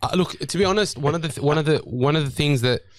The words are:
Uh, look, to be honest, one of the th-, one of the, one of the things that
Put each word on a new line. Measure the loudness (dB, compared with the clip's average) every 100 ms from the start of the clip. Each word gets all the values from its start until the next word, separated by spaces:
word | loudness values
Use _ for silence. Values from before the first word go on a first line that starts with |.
Uh, | -2 0
look, | -2 -4
to | -6 0
be |
honest, | 2 2 0 -2
one | -2
of | -2
the | -4
th-, | -2
one | 0 2
of | 2
the, | 0
one | -2 0 2 2
of |
the | 0
things | 0 2 2
that | 2 0 -4